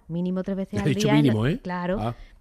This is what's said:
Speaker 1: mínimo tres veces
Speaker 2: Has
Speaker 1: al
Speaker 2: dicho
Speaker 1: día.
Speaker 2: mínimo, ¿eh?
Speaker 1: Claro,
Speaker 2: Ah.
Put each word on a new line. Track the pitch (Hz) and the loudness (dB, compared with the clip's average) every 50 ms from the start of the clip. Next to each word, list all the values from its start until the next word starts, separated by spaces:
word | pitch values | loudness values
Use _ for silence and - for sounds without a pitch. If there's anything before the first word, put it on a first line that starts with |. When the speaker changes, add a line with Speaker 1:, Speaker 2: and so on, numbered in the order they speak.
| - | -8
Speaker 1:
mínimo | - 165 175 180 180 185 185 185 | -8 -6 -4 -2 -2 -2 -4 -4
tres | 196 196 | -4 -4
veces | 190 190 - 208 202 | -4 -6 -4 -4 -2
Speaker 2:
Has | - | 0
Speaker 1:
al | 151 135 | 0 0
Speaker 2:
dicho | 202 214 | 2 2
Speaker 1:
día. | 208 208 | 4 4
Speaker 2:
mínimo, | - 147 131 110 107 113 | 6 6 4 4 2 2
¿eh? | 139 196 - | 0 0 -2
Speaker 1:
Claro, | - 180 180 180 175 175 185 220 | -4 -8 -6 -4 -2 -2 -2 -2
Speaker 2:
Ah. | 107 117 120 - - - - - | -2 -4 -6 -8 -14 -20 -16 -6